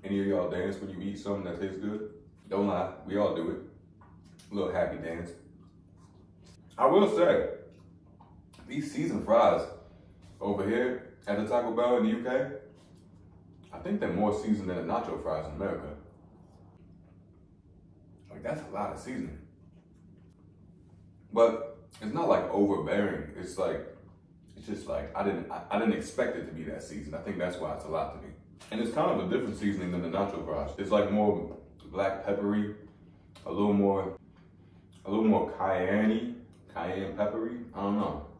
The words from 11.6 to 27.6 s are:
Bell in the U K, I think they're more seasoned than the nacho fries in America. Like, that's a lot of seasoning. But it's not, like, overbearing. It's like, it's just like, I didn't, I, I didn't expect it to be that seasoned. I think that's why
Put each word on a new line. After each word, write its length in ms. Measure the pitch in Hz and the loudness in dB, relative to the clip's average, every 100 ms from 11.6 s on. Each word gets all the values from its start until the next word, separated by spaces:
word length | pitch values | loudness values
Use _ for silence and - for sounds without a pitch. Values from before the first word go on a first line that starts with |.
| 117 | 2
Bell 240 | 113 120 123 | 2 4 4
in 60 | |
the 60 | 107 | 4
U 120 | 120 | 2
K, 280 | 123 131 - - - - - - - - - - - - - | 0 0 0 -6 -14 -20 -20 -20 -20 -20 -20 -20 -20 -20 -18
I 60 | - | -10
think 220 | 180 208 | -4 0
they're 120 | - | 0
more 220 | 90 104 | 2 2
seasoned 340 | 104 107 101 92 | 2 0 0 0
than 80 | 87 82 | -4 -2
the 60 | |
nacho 300 | 107 - - | -2 -2 -4
fries 240 | 82 78 80 | -2 -4 -4
in 60 | |
America. 440 | 76 98 - - - - - - - - - - - - - - - - - - - - - - - - - - | -4 -4 -4 -8 -14 -18 -20 -20 -20 -20 -20 -20 -20 -20 -20 -20 -20 -20 -20 -20 -20 -20 -20 -20 -20 -20 -20 -20
Like, 140 | - | -10
that's 180 | - 156 - | -6 -6 -6
a 60 | |
lot 180 | 95 101 | -6 -6
of 60 | - | -6
seasoning. 400 | 123 131 78 73 - - - - - - - - - - - - - - - - - - - | -10 -8 -8 -10 -18 -20 -20 -20 -20 -20 -20 -20 -20 -20 -20 -20 -20 -20 -20 -20 -20 -20 -2
But 460 | 117 117 113 - - - - | 6 6 6 -6 -12 -20 -10
it's 100 | 107 | -6
not, 160 | 165 170 | -2 2
like, 220 | - - | 2 2
overbearing. 800 | 98 101 98 - 101 98 85 - - | 4 4 4 0 0 0 -2 -8 -10
It's 200 | 90 - | -10 -2
like, 300 | 85 82 - - - - - - - - | -2 -2 -8 -16 -20 -20 -20 -20 -20 -18
it's 100 | - | -10
just 200 | 104 - | -8 -4
like, 300 | - - - | -4 -4 -2
I 80 | |
didn't, 260 | 101 85 - | 0 -2 -6
I, 120 | - - | -10 -2
I 80 | 107 | 2
didn't 160 | 113 | 2
expect 420 | - - - - 85 | 0 -2 -2 -2 -2
it 100 | 82 | -8
to 60 | |
be 100 | 80 | -10
that 180 | 78 - | -10 -10
seasoned. 340 | - 73 73 - | -10 -10 -8 -8
I 60 | |
think 160 | 104 90 | -6 -4
that's 180 | 87 | -4
why 180 | 87 | -4